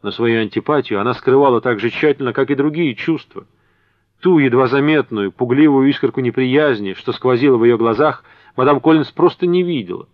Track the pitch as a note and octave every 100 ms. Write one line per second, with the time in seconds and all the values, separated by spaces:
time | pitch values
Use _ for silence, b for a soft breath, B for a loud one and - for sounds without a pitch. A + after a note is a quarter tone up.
0 | G#2 - A#2 A2+ A2 A2 - D3+ B2+ G2+
1 | A2 A#2+ - C3+ C#3 A#2 B2+ A2 A#2 -
2 | D3+ C#3 C3 A2+ C3+ C#3 D3 D3+ D#3+ A2+
3 | - D#3 - G2 - _ _ _ _ _
4 | _ _ F3+ E3+ C3+ A#2+ B2+ C#3 D3 D#3
5 | - A2 G2 - B2 C3+ D#3 C3+ C3+ C3+
6 | C3 - B2 A#2+ B2+ C3+ D3+ A2+ G2 F#2
7 | - - B2+ B2 C#3 B2 A#2 A#2 A2+ A2
8 | D3+ - b b b - C3 C#3 D#3 D#3+
9 | D3 - E3+ - F3+ F3+ F3 D3+ F2+ F2+
10 | -